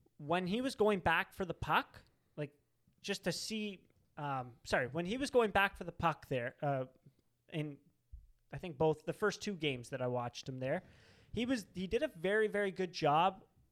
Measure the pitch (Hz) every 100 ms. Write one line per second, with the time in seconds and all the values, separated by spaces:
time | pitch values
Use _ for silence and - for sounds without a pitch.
0 | _ _ 147 175 180 214 262 - 208 202
1 | 170 165 190 - 185 - - 180 - -
2 | - _ _ - 147 - _ _ _ _
3 | - 196 185 165 - 220 214 190 _ _
4 | _ - 147 131 123 - - 180 123 147
5 | 175 247 285 247 220 196 196 - 175 -
6 | 170 147 - 131 120 - 147 135 127 _
7 | - _ _ _ _ 156 151 139 _ _
8 | _ - - _ _ 139 185 135 160 151
9 | - 165 208 190 208 185 151 127 120 131
10 | 127 123 120 - - 131 127 170 - -
11 | - - _ - 240 262 185 180 185 226
12 | 302 165 175 214 214 202 202 180 185 -
13 | 151 151 185 190 - _ _